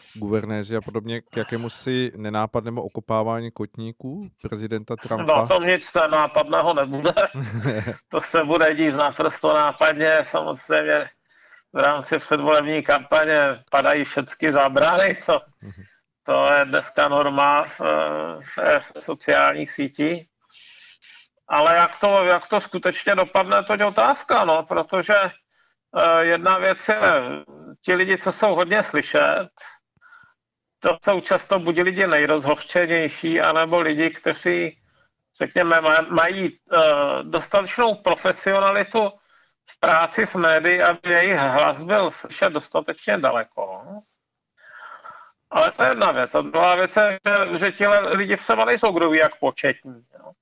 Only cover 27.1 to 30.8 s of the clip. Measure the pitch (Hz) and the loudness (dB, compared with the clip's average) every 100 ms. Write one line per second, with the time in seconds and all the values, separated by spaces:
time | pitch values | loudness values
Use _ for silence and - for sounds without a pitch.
27.1 | 151 127 147 147 147 151 - - 180 190 | 2 0 -8 -14 -20 -20 -8 -2 0 0
28.1 | 185 196 - 214 170 175 208 - 151 - | -2 -2 0 0 2 0 0 -2 -4 0
29.1 | 147 147 151 180 - - - _ _ _ | 2 2 0 -4 -14 -20 -20 _ _ _
30.1 | - _ _ _ _ _ _ | -20 _ _ _ _ _ _